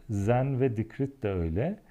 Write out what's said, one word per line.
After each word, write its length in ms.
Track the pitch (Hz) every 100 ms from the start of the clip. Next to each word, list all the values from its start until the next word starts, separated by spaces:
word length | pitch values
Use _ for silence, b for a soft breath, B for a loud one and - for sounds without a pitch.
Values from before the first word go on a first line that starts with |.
| -
Zen 520 | 101 101 123 139 127
ve 160 | 131 110
Decred 460 | 110 - 139 -
de 60 | 104
öyle. 500 | 95 82 82 156 214 -